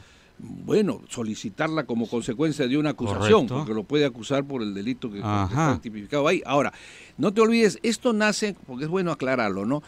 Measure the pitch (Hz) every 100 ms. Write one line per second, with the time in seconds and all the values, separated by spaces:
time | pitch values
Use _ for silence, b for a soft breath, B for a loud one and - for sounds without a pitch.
0 | b b b - - 90 92 185 190 101
1 | - - 110 107 117 - 156 156 123 117
2 | 110 160 - 113 160 147 123 147 151 123
3 | 117 95 107 110 120 127 147 110 92 147
4 | 139 117 104 139 139 135 107 98 104 127
5 | 123 101 107 104 95 123 160 107 117 107
6 | 101 143 147 190 - 143 117 B B B
7 | B - 170 208 220 233 214 156 233 214
8 | 247 214 214 202 208 - - 127 156 185
9 | 175 156 131 127 104 95 104 147